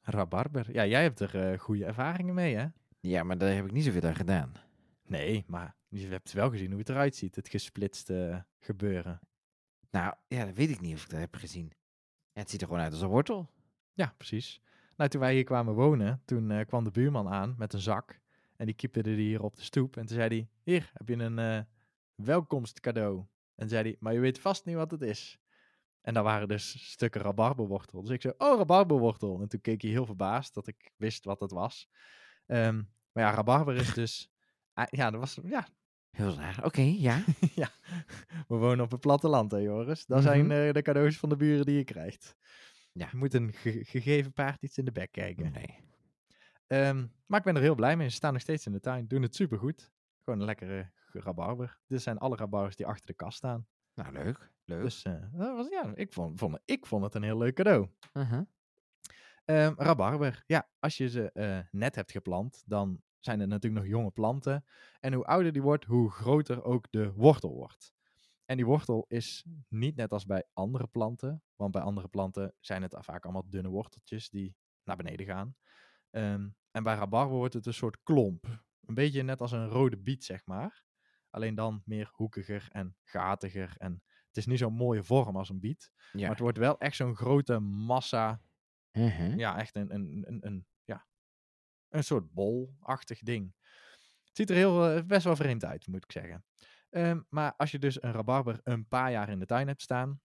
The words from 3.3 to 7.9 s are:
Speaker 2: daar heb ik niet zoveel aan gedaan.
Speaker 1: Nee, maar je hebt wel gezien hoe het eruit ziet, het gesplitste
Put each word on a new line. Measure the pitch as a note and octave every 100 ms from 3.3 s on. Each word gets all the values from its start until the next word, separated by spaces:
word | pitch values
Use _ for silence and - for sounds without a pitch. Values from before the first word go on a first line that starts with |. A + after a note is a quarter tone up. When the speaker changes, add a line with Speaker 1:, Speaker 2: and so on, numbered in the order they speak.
| F2+
Speaker 2:
daar | G2
heb | G2
ik | G2
niet | A#2
zoveel | D3+ F2+
aan | E2
gedaan. | D#2+ F2 F#2+ C2 - - _ _ _
Speaker 1:
Nee, | _ C#3 D3 A2 -
maar | F2 F2 - _
je | G2+ G2
hebt | F#2+ -
wel | F#2+ A#2+
gezien | A2+ F#2
hoe | G2
het | A2
eruit | C3 C#3+ -
ziet, | F#2 -
het | -
gesplitste | G#2 - - G2+